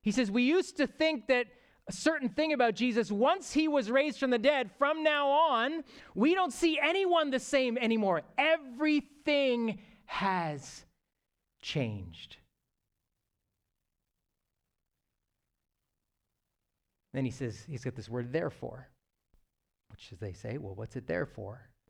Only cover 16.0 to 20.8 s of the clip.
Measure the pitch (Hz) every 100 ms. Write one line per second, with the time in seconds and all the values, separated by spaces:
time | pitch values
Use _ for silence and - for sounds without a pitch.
16 | _ _ _ _ _ _ _ _ _ _
17 | _ 139 131 - 123 98 170 135 131 -
18 | 104 120 120 147 165 - 120 127 131 _
19 | _ _ _ _ _ _ _ _ _ -
20 | - 98 104 90 113 131 98 98